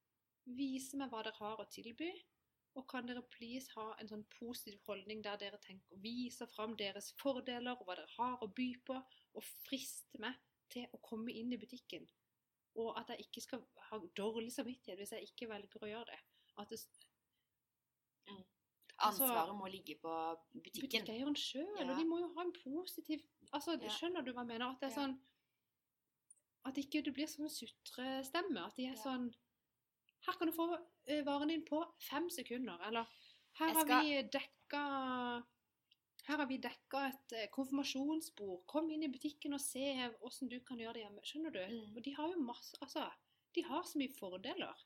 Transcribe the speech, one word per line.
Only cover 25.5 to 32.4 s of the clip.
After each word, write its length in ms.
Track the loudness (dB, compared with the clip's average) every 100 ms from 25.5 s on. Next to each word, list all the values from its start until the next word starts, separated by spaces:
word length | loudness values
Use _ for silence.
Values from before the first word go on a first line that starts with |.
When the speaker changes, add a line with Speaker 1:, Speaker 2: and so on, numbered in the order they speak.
| _ _ _ _ _ _ _ _ -20 _ _
Speaker 1:
at 100 | -4 -2
ikke 260 | 2 2
det 80 | 2
blir 120 | 2 0
sånn 200 | 0 -2
sutrestemme, 1120 | -2 -8 -12 -12 -4 -2 0 2 2 4 2 0
at 80 | -2
de 100 | -2
er 100 | 0
Speaker 2:
Ja. 60 |
Speaker 1:
sånn, 320 | 0 2 0 -4 _ _ _ _ _ _ _ _ -2
«Her 60 |
kan 160 | 2 4
du 40 |
få, 200 | 4 4 2 -2 _ 0
eh, 160 | 2
varen 260 | 4 4 4
din 140 | 4
på 200 | 4 2 2 -4
fem 280 | -2 0 0
sekunder», 500 | -2